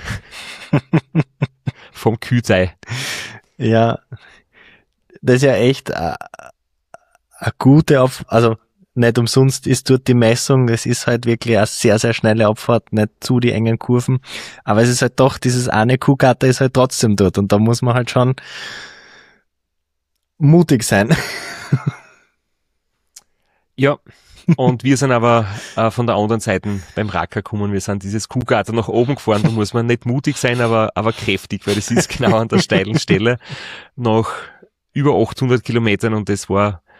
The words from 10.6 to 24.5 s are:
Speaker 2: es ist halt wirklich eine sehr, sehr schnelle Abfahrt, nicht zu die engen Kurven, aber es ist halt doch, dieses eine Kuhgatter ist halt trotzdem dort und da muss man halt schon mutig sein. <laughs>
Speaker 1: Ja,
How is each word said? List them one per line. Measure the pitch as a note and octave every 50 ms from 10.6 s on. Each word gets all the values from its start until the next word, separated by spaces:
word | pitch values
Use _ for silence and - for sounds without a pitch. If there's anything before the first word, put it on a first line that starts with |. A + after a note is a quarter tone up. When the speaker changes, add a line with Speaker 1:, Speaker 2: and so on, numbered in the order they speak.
| B2+
Speaker 2:
es | A#2 A#2 A2 -
ist | B2 A#2+ - -
halt | B2 A#2+ A#2+ A#2+
wirklich | A#2+ A#2 - - A#2+ A2+
eine | G2 G#2+
sehr, | - - - - A2+ G2+
sehr | A2+ - A#2+
schnelle | A2+ - - A2 G#2+ A2+ A2
Abfahrt, | G#2 G#2+ - - - A#2+ A2+ _ -
nicht | A2 A2 G#2+ G#2 _ _
zu | - - B2+ A#2+
die | A#2+ A#2+ F#2
engen | G#2+ A2+ A2+ A2+ -
Kurven, | - - B2 B2 A#2+ - C3 C3 _ - - - - - - - -
aber | - G#2 A2
es | A#2+ B2
ist | B2 -
halt | C3 A#2 -
doch, | - - C3+ -
dieses | - - B2+ B2 B2 B2 -
eine | - G#2+ A2 B2 C3
Kuhgatter | B2+ - - C#3 - C#3 C3 A#2+ - C3
ist | C3 B2+ -
halt | C#3 B2+ -
trotzdem | C3+ B2+ B2+ - - B2+ A2 G2+
dort | G2 G2+ F2+ -
und | G2+ G2+ G2 G#2
da |
muss | G#2 G#2+ A2+ A#2+ -
man | B2+ B2 A#2
halt | B2 A#2+ -
schon | - B2+ B2 B2+ C3 - - - - - - - - - - - - - - - - - _ _ _ _ _ _ _ _ _ _ _ _ _ _ _ _ _ _ _ _ _ _ _
mutig | - D3+ C#3+ E3 F3 E3 - D3 A2+ -
sein. | - A2+ G2 G#2 B2 D#3+ -
<laughs> | - - - - - - - - - - - - - - - - _ _ _ _ _ _ _ _ _ _ _ _ _ _ _ _ _ _ _ _ _ _ _ - _ _ _ _ _ _ _ _ _ _ _
Speaker 1:
Ja, | - C3+ C#3+ D3 - _ _ _ _ _ _ - - - -